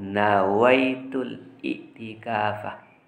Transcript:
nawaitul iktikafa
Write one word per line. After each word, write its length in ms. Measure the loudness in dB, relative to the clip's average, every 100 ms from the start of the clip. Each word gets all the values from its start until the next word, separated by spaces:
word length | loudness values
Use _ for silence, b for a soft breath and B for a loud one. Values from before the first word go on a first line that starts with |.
nawaitul 1600 | -4 0 2 4 2 4 6 6 2 -2 -6 -6 -6 -10 -16 -10
iktikafa 1200 | -8 -8 -10 -16 -16 -12 -6 -2 -2 -4 -8 -14 -18 _